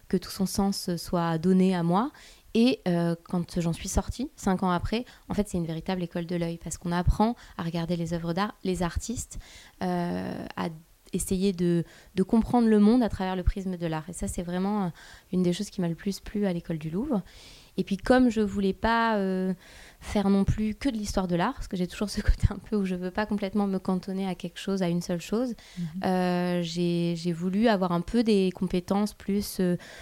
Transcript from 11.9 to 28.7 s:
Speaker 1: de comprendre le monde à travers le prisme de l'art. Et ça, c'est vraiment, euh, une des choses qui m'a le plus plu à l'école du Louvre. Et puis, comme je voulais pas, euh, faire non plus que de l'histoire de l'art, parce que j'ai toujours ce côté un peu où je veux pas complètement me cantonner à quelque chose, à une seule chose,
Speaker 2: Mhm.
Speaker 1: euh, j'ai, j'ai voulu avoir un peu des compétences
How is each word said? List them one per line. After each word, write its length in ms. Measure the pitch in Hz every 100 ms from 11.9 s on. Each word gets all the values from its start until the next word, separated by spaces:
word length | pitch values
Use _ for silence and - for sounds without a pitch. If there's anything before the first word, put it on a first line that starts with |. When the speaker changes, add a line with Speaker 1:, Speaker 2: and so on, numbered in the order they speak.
| - - 185
Speaker 1:
de 80 |
comprendre 440 | 190 226 - 247 226
le 120 | 214
monde 220 | 208 247
à 80 | 214
travers 280 | - 185 185
le 60 |
prisme 340 | 175 202 190 180
de 100 | 170
l'art. 200 | 156 151
Et 40 |
ça, 140 | 165 196
c'est 160 | -
vraiment, 400 | 175 180 196 208
euh, 60 | 180 - - - _
une 120 | 180
des 100 | 180
choses 160 | 175 208
qui 100 | -
m'a 80 | 170
le 80 | 165
plus 240 | 202 196
plu 260 | - 208 202
à 60 |
l'école 260 | 170 - 160
du 120 | 156
Louvre. 320 | 175 294 214 - - - - - -
Et 60 | 180
puis, 100 | 196
comme 340 | - 254 247
je 120 | 220
voulais 320 | 208 202 196
pas, 420 | 190 220 233 226 214
euh, 380 | 190 185 185 180 - - - -
faire 280 | - 208 196
non 140 | 196
plus 320 | 196 - 214 208
que 140 | 277
de 80 | 220
l'histoire 300 | 202 208 185
de 80 | 175
l'art, 180 | 202
parce 160 | 277 -
que 80 | 185
j'ai 100 | 180
toujours 220 | - 202
ce 100 | 208
côté 280 | - - -
un 80 | 202
peu 180 | - 208
où 80 |
je 100 | 190
veux 160 | 180 185
pas 140 | 180 214
complètement 420 | 202 190 208 202
me 100 | 190
cantonner 480 | 190 185 196 190 190
à 80 | 175
quelque 240 | 175 -
chose, 240 | - 196
à 60 | 175
une 120 | 175
seule 200 | 175 175
chose, 340 | - 214 254 214 - -
Speaker 2:
Mhm. 80 | 165 175
Speaker 1:
euh, 560 | 185 185 180 180 180 175
j'ai, 540 | 170 170 175 170 170 170
j'ai 160 | 175
voulu 380 | 165 185 190 233
avoir 240 | 202 185
un 80 | 170
peu 200 | - 233
des 300 | 226 202 190
compétences 600 | - 180